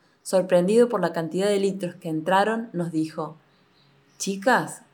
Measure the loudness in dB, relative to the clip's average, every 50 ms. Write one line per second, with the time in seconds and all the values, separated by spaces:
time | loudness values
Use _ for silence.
0 | _ _ _ _ _ 0 0 0 2 4 2 2 4 4 4 4 4 4 2 -2
1 | -2 -2 -2 -2 -6 -4 -4 -2 0 0 0 2 0 0 -2 -2 -6 -8 -8 -8
2 | -8 -6 -6 -4 -2 0 2 2 2 2 0 -4 -6 -6 -6 -6 -6 -4 -2 -4
3 | -4 -4 -6 -10 -10 -10 -10 _ _ _ _ _ _ _ _ _ _ _ _ _
4 | _ _ _ -10 -6 -6 -6 -2 2 2 2 2 2 -2 -8 -16 _ _